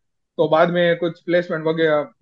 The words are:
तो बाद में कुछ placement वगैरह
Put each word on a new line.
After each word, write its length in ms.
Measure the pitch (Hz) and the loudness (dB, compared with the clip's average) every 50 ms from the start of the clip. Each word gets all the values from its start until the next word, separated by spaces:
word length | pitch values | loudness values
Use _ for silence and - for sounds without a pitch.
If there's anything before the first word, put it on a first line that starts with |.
| _ _ _ _ _ _ _ | _ _ _ _ _ _ _
तो 100 | - 160 | -2 0
बाद 220 | 151 156 156 175 175 | 2 4 2 2 2
में 280 | 170 175 175 170 170 | 2 0 0 0 0
कुछ 260 | 170 175 170 170 - _ | -2 -4 -6 -6 -8 _
placement 420 | 180 170 180 175 180 175 160 156 | -2 0 0 0 -2 -6 -4 -4
वगैरह 460 | 160 160 165 160 156 151 147 143 135 - _ | -4 -2 0 0 0 0 0 -2 -6 -10 _